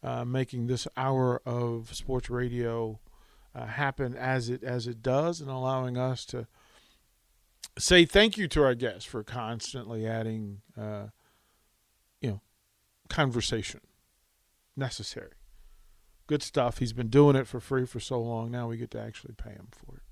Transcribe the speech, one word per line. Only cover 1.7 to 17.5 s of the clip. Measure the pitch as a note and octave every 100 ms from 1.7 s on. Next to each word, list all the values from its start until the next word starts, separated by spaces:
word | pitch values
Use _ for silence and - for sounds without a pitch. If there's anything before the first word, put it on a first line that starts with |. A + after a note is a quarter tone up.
| A#2 A2+ -
sports | - B2+ B2
radio, | B2 B2 A#2+ A#2+ A#2 A2+ A2 - - - - - B2+
uh, | A2+
happen | A2+ C#3+ C3+ C3 B2
as | B2+ C3 A#2
it, | B2
as | - B2 A#2+
it | A#2
does, | B2 C3 E3 E3+
and | C#3+
allowing | C3 C3 C3 B2+ B2
us | B2+ B2+ -
to | B2+ A#2 _ - - _ _ _ _ _ _ _ _ - -
say | - F3+ E3+
thank | G3 A3 G#3+
you | F#3
to | -
our | C#3 B2
guests | B2 F#2+ -
for | A#2+
constantly | G#2+ B2 A2 A#2 - C3 A2+ A2+ A2
adding, | A2+ A2+ A2 G#2+ G2+ _ -
uh, | G#2+ G#2 G#2+ - _ _ _ _ _ _ _ _ _ _
you | C3
know, | G2+ _ _ _ _ _ _ _
conversation | - C#3+ A#2+ G2+ A2+ G#2 - _ _ _ _ _ _ _ _ _ -
necessary. | C3+ - A2 - - - - - - - - - _ _ -
Good | D3
stuff. | - - B2 -
He's | B2
been | A2+ A#2
doing | B2+ D3 C3+
it |
for | B2+